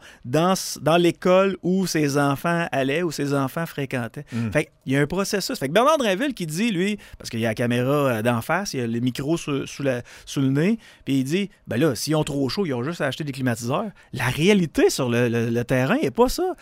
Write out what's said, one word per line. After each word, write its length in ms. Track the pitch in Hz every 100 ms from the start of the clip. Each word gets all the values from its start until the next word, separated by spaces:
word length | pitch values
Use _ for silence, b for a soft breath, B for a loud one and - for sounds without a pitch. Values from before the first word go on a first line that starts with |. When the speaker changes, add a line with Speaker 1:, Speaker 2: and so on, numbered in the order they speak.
| B B
Speaker 1:
dans 280 | 120 147 180
s-, 260 | 185 - -
dans 160 | 143 175
l'école 600 | 170 - 180 185 196 185
où 240 | 170 190 180
ses 300 | 160 147 143
enfants 500 | 143 139 170 170 170
allaient, 300 | 135 135 156
où 80 | 175
ses 240 | 143 143
enfants 320 | 139 135 170 165
fréquentaient. 580 | - 135 131 113 147 -
Speaker 2:
Mm. 180 | 117 113
Speaker 1:
Fait 140 | 151 - _
qu'il 100 | -
y 20 | 139
a 40 |
un 40 | 147
processus. 520 | 180 196 202 - 254
Fait 100 | 135
que 40 |
Bernard 240 | 196 277 320
Drainville 340 | 226 185 294
qui 140 | - 165
dit, 240 | 160 233
lui, 280 | 175 196 202 B -
parce 100 | -
qu'il 120 | 113
y 40 |
a 60 | 113
la 40 |
caméra, 380 | 110 120 120 127
euh, 300 | 147 139 110
d'en 180 | 120 117
face, 320 | - 170 202
il 80 | 135
y 20 |
a 40 | 117
le 140 | 117
micro 360 | 127 120 139 165
sous, 300 | - 139 -
sous 160 | -
la, 180 | 135 123 B B
sous 160 | - 143
le 80 | 135
nez, 300 | 139 180 226 B B
puis 140 | - 135
il 60 |
dit, « 260 | 131 180 196 b -
Ben 100 | 113
là, 160 | 156
s'ils 220 | 110 139 156
ont 80 |
trop 240 | 151 143 131
chaud, 160 | -
ils 80 | 180
ont 100 | 123
juste 200 | 135 175
à 40 | 143
acheter 140 | 127
des 80 | 147
climatiseurs. » 580 | 131 127 113 117 156 214 b b
La 100 | -
réalité 640 | 120 127 180 208 165 - 370
sur 220 | - 123
le, 180 | 117 123
le, 220 | 117 117
le 140 | 117
terrain 320 | 120 131 135 262
est 100 | 143
pas 200 | 170 254
ça. 240 | - 359 -